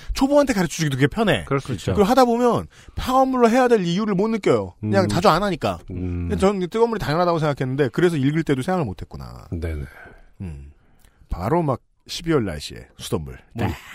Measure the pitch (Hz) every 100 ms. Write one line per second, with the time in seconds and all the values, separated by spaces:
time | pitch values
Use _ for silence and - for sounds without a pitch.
0 | - - 269 285 285 196 175 - 156 131
1 | 139 - 220 127 80 139 - 117 - 190
2 | 196 262 254 233 247 175 80 - - -
3 | - 262 262 254 233 247 247 233 170 175
4 | 214 185 220 220 185 120 95 - 107 98
5 | 104 104 190 160 202 165 107 87 - 92
6 | 90 87 87 - 185 202 180 226 226 220
7 | 131 156 175 170 151 135 131 131 135 -
8 | 175 165 131 156 156 135 127 185 135 90
9 | - 71 62 60 - 87 82 78 69 -
10 | - - - - 95 73 69 - _ _
11 | _ _ _ - 185 170 156 120 _ _
12 | - - 165 156 104 76 - 55 - -
13 | - 101 71 64 _ - 98 - -